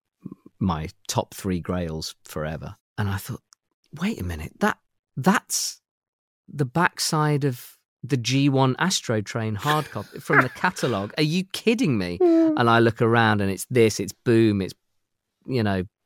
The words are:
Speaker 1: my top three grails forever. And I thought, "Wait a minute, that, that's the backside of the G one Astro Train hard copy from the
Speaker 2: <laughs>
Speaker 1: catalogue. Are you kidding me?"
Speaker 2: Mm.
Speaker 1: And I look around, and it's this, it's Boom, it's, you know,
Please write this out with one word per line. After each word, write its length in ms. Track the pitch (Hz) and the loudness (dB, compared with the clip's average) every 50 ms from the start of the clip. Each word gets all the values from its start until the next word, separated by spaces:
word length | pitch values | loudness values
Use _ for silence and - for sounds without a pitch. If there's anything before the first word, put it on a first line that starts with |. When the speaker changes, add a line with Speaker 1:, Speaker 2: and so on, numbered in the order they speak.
| _ _ _ _ - - - _ _ - _ - | _ _ _ _ -18 -18 -18 _ _ -16 _ -2
Speaker 1:
my 280 | - 92 85 76 78 80 - _ _ - | -2 -2 -2 -2 -6 -10 -12 _ _ -6
top 260 | - 120 - - - | -4 -4 -4 -4 -6
three 260 | - - 98 92 87 | -10 -6 -4 -4 -4
grails 540 | 78 - 90 90 87 82 78 80 82 - - _ - | -4 -4 -4 -4 -4 -6 -6 -8 -10 -12 -14 _ -18
forever. 520 | - - - 76 78 80 76 71 - 104 _ _ _ _ - | -14 -10 -8 -8 -6 -8 -8 -10 -14 -16 _ _ _ _ -6
And 100 | 107 98 | -4 -4
I 80 | 95 | -4
thought, 260 | 95 - - - - _ _ _ _ _ _ _ _ _ _ - 139 | -6 -6 -10 -12 -12 _ _ _ _ _ _ _ _ _ _ -10 -6
"Wait 200 | 170 208 226 - | -4 -4 -4 -4
a 40 | - | -6
minute, 280 | 87 85 78 78 - - - | -8 -8 -8 -10 -12 -8 -4
that, 180 | - 214 - _ _ _ _ _ _ _ - | -4 -4 -4 _ _ _ _ _ _ _ -8
that's 640 | - 127 185 208 254 - - - - - - - - _ _ _ _ _ _ _ _ _ _ _ _ _ - - | -2 2 2 2 2 0 -4 -6 -6 -6 -6 -8 -12 _ _ _ _ _ _ _ _ _ _ _ _ _ -10 -6
the 120 | 143 143 | -4 -4
backside 800 | 123 - 170 175 - - - - - 170 156 151 151 151 143 139 | -2 0 2 0 0 0 -2 -4 -2 0 0 2 2 2 2 0
of 320 | 143 123 - - - - _ _ _ _ _ - | -2 -2 -4 -10 -20 -20 _ _ _ _ _ -8
the 120 | 120 143 | -2 -2
G 320 | 127 113 117 131 135 139 143 | -2 0 2 2 4 4 4
one 260 | 135 131 131 131 127 - | 4 4 4 2 2 0
Astro 400 | 156 185 185 - - - 117 110 | 0 -2 -2 -2 -2 -2 -2 -2
Train 340 | 101 - - 120 110 110 107 | -2 -4 -4 -4 -4 -4 -4
hard 340 | 101 - 147 151 151 147 - | -4 -2 -2 0 -2 -2 -4
copy 280 | - 110 98 - - - | -8 -10 -10 -10 -14 -12
from 240 | - - 156 392 196 | -4 0 2 2 2
the 60 | 127 | 2
Speaker 2:
<laughs> 80 | - | -2
Speaker 1:
catalogue. 580 | - - 180 180 - - 139 113 98 98 - - - | -4 -4 -4 -2 -2 -2 -2 -2 -2 -4 -4 -2 -2
Are 40 | 156 | -2
you 220 | 151 160 185 185 - - | 0 0 -2 -4 -4 -6
kidding 460 | - - 220 240 226 269 165 123 104 | -4 0 0 0 2 2 0 0 0
me?" 200 | 92 87 87 - | 0 -2 -2 0
Speaker 2:
Mm. 360 | 359 349 330 330 330 320 311 311 | 2 4 4 4 4 2 2 2
Speaker 1:
And 100 | 120 117 | 4 4
I 100 | 117 117 | 6 6
look 200 | 113 120 113 - 120 | 6 4 4 2 2
around, 380 | 113 117 117 113 110 107 101 | 2 4 4 4 4 4 2
and 100 | 101 98 | 0 -2
it's 160 | 98 92 - - | -2 -4 -6 0
this, 300 | 127 123 113 110 - - | 2 4 4 4 4 0
it's 120 | 98 92 - | -6 -8 -10
Boom, 480 | _ - - 117 113 113 110 104 98 95 | _ 0 2 4 6 6 4 4 2 -2
it's, 120 | - - _ _ _ _ _ _ _ _ _ _ _ _ _ _ | -4 -8 _ _ _ _ _ _ _ _ _ _ _ _ _ _
you 160 | - 131 120 110 | -4 -2 0 0
know, 220 | 104 98 95 92 - _ _ _ | 0 0 0 -2 -6 _ _ _